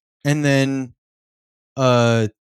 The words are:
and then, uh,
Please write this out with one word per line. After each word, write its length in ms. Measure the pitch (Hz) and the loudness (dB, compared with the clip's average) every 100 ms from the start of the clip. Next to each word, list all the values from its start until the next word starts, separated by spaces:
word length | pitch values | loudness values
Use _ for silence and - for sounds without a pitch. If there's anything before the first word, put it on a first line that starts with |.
| _ _ | _ _
and 220 | 143 151 147 | -4 -2 0
then, 480 | 139 135 135 127 - _ _ _ _ _ _ _ - | 0 0 -4 -8 -14 _ _ _ _ _ _ _ -2
uh, 520 | 131 123 117 117 107 - | 0 2 2 0 -2 -6